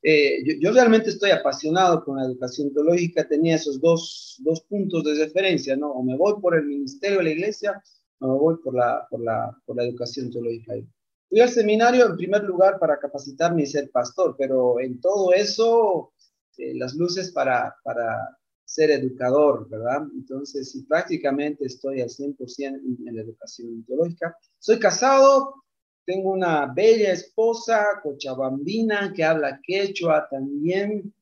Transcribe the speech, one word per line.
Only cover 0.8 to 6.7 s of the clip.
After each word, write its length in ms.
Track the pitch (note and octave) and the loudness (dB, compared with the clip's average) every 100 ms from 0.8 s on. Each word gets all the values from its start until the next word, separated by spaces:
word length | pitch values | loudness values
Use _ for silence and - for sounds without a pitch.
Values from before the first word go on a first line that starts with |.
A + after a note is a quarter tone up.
| A#3+ A3 A3 | 6 6 2
estoy 200 | F3 G3+ | -2 2
apasionado 720 | D#3+ C#3+ - D#3 F3 F#3 E3 | 2 2 -2 -2 2 4 2
con 140 | - C3+ | -2 -4
la 80 | C3 | -4
educación 480 | B2+ B2+ B2 C#3+ | -6 -8 -4 -4
teológica, 520 | C#3+ D#3 F3 F3 E3+ D3+ | 0 2 2 0 -2 -2
tenía 300 | D3+ E3 D#3+ | 0 2 0
esos 240 | D3 C3+ | -2 0
dos, 560 | D#3+ E3 - - - - | 2 2 -2 -16 -18 -6
dos 160 | D3 E3 | -4 -4
puntos 420 | _ G3+ F#3+ E3+ D3+ | _ -4 -2 -2 -2
de 80 | |
referencia, 640 | D3+ D#3 F3 G3 D#3 - C3+ | -2 0 0 0 0 -2 -4
¿no? 140 | D3 | -4
O 120 | C3 | -4
me 140 | B2+ C3 | -4 2
voy 160 | G3 G#3 | 2 2
por 160 | F3+ E3+ | 2 0
el 80 | |
ministerio 540 | D3 | 0